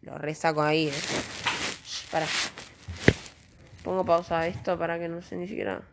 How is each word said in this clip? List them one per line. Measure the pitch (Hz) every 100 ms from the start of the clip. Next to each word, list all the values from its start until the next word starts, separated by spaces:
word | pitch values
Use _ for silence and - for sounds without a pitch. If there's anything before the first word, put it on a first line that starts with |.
Lo | - -
resaco | 147 151 165 151
ahí, | 151 156 156
eh. |
Shh, | 143 - - - - - - - - - - -
pará. | 160 156 - - - - - - - - - - - - - - -
Pongo | - 185
pausa | 180 170 180 165
a | 165
esto | 190 - 170
para | 165 170
que | 170
no | 170
sé | 180 180
ni | 180
siquiera. | - 101 92 -